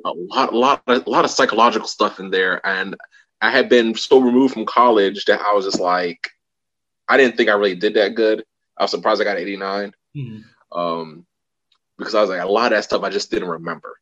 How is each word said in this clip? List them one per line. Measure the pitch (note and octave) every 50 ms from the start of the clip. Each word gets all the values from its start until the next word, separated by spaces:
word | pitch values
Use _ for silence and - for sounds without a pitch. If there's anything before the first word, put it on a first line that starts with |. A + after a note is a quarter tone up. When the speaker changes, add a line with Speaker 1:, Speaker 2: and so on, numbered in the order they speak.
| -
Speaker 1:
A | F2+
lot, | E2+ E2+ F2 F#2+ G#2 B2+ C3 - -
a | A#2
lot, | B2+ C#3 C#3 - -
a | - B2 B2+ - G#2
lot | B2 D#3+ D#3+
of | -
psychological | - - C3+ B2 - A2 A#2 A#2+ G#2+ G#2+ - -
stuff | - - G#2+ G2+ - -
in | F#2+ F#2+
there. | F#2+ F#2 F#2 F#2 F2+ - -
And | G2 F#2+ F#2+ F#2+ G2 F2+ - - - _ _ _ _ _ _
I | G#2+ A2
had | A2+ C3 A#2+ A2
been | B2+ A#2+ A2+ A2+ A2
so | - - - C#3+ C3
removed | B2+ B2 A#2+ B2+ C#3 B2+ B2+
from | A2 G#2+
college | - - A#2+ A#2+ B2 A2+ G#2 G2 G2 G2+ G2+ -
that | - G#2 G#2
I | G#2 G#2 G#2
was | G2+ F#2+
just | G2 F#2+ G2+
like, | F#2 F2+ F2+ F2+ F2+ F2 E2+ - - - - _ _ _ _ _ _ _ _ _ _ _ _ _ _ -
I | A#2+
didn't | C3+ C3+ A#2+ A2+ -
think | A#2 G#2+
I | G#2
really | G#2 G#2 G2+ F2+
did | F2+ G#2+ G#2+ G#2+
that | A2+ G2+ F2 -
good. | A2+ A2 A2 A2 A2 - - _ _ _ _ _
I | - G2+
was | -
surprised | G#2+ F#2 F2+ A2 G#2+ G2+ G#2
I |
got | G2+ G2 F2+
eighty-nine. | F2+ G2+ G2 F#2+ G2 G2 G2 G2+ G2+ G2+ - _ _ _ _
Speaker 2:
Mm-hmm. | D3 C3 A2+ G#2+ G#2+ A2 _ _ _ _ _ - F2
Speaker 1:
Um, | F2 E2+ E2 E2 E2 D#2+ D2+ - F2 _ _ _ _ _ _ _ _ _ _ _ _ _ _
because | - - - A2+
I | G#2+
was | G#2+ F#2
like, | F#2 F2 F2+
a |
lot | F#2+ G2+ A2 A#2+ A#2+ A2
of |
that | G#2 -
stuff | - - G2 F#2+
I | F#2+
just | F#2+ G2+ - -
didn't | - G#2+ F#2 F2+
remember. | E2 - - - E3 D#3 - - - -